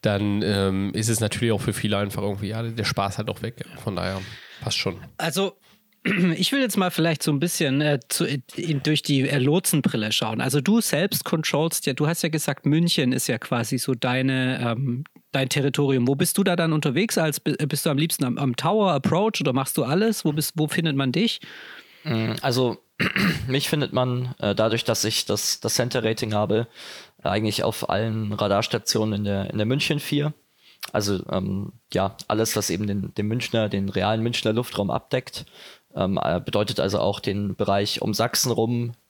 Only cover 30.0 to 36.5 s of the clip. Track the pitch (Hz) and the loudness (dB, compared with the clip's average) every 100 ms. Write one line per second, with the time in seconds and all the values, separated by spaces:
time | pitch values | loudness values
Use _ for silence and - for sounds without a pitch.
30 | - 147 147 - _ _ - _ - - | 0 0 0 -4 _ _ -20 _ -4 -2
31 | 101 95 - 92 95 95 101 - _ - | 0 -2 0 -2 0 -4 -6 -12 _ -2
32 | 98 - - 110 110 107 101 92 104 101 | -2 -4 -4 0 2 0 0 -2 0 -2
33 | 98 - 104 117 - 113 107 98 98 95 | -4 -4 -2 -2 0 0 0 0 -2 0
34 | 98 113 117 117 110 110 123 - 101 - | 0 0 0 0 0 0 -2 -2 -2 -2
35 | _ 131 - - - - - - _ - | _ -4 -4 -14 -16 -20 -20 -20 _ -4
36 | 95 98 - 85 - | 0 0 0 -2 0